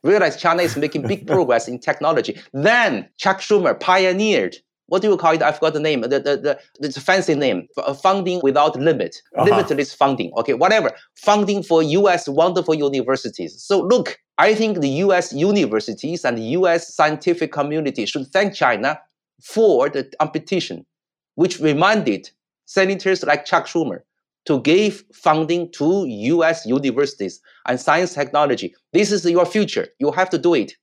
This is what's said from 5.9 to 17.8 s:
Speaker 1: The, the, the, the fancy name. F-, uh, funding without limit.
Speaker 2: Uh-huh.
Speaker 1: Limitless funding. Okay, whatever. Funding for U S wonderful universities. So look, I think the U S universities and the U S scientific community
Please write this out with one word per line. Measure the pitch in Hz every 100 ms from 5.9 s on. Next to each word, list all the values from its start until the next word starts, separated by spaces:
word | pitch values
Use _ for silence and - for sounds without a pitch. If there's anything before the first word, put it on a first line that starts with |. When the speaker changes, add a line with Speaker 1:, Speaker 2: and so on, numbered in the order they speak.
| 139
Speaker 1:
The, | 117
the, | 139
the, | 139 143 147 139 _ -
the | 143 135
fancy | 156 185 175
name. | 147 139 95 - -
F-, | -
uh, |
funding | 139 190 196 185 180
without | 139 139 151 127
limit. | 151 139 87 - _ -
Speaker 2:
Uh-huh. | 127
Speaker 1:
Limitless | 208 - 143 139
funding. | - 139 127 92 -
Okay, | 113
whatever. | 127 180 220 143 - _ _
Funding | - 208 202 202
for | 170 165
U | 156 170 202
S | 175 -
wonderful | 139 175 185 165 156
universities. | 143 139 123 131 117 - 82 -
So | - 196
look, | 175 247 - - _ -
I | 180
think | 214 220 190
the | 143
U | 135 196
S | 180 175
universities | 131 180 202 131 107 - 104 147 170 131
and | 117
the |
U | 113 165 185
S | 170 170
scientific | - 156 151 180 170 156
community | 147 143 156